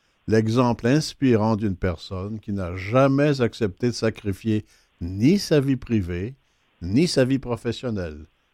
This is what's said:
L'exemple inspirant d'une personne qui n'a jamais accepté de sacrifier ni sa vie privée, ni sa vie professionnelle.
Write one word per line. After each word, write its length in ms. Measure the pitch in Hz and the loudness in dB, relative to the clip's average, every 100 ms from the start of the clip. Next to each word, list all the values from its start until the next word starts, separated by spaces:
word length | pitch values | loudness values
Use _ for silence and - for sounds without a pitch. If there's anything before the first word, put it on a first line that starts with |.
| _ _ - | _ _ 0
L'exemple 580 | 110 110 120 123 113 117 | 2 4 2 2 2 2
inspirant 680 | 147 156 - 135 110 110 107 | 2 0 -2 2 4 4 0
d'une 220 | 107 90 | -2 -2
personne 640 | 92 82 - 95 101 110 | -4 -4 -8 -10 -8 -10
qui 100 | 104 | -8
n'a 240 | 98 87 92 | -6 -6 -8
jamais 640 | 98 123 139 139 147 135 | -2 2 4 4 2 2
accepté 480 | 113 - 107 - 123 | -2 0 -4 -2 -4
de 60 | |
sacrifier 720 | 113 110 - 107 92 110 107 - _ _ _ | 0 -2 -4 -6 -4 -2 -2 -4 _ _ _
ni 400 | 87 95 123 196 | -8 0 4 4
sa 220 | - 151 | 2 0
vie 160 | 139 127 | 2 -2
privée, 560 | - 110 87 87 104 139 _ _ _ _ | 0 -2 -2 -4 -8 -10 _ _ _ _
ni 260 | 87 113 170 | -2 2 2
sa 160 | - | 2
vie 160 | 127 135 | 2 0
professionnelle. 840 | 120 117 120 113 127 104 87 76 80 _ _ | -2 -4 -4 -6 -6 -6 -6 -10 -16 _ _